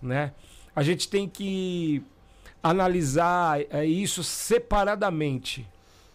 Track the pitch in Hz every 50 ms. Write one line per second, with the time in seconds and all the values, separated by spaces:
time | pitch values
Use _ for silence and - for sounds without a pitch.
0 | 127 123 127 139 151 139 - - - - - - - - - 156 147 151 180 -
1 | - - - 196 202 185 190 - 202 196 190 190 185 185 180 175 165 156 147 135
2 | 131 - - - - - - - - - - - - 165 165 196 185 180 180 180
3 | 160 135 131 160 170 175 175 180 175 160 151 143 147 - - 147 151 156 160 185
4 | 202 - - 185 156 - - - - - 220 240 233 - 208 208 196 202 208 202
5 | 208 196 170 156 151 147 135 127 - - - 135 117 95 - - - - - -
6 | - - -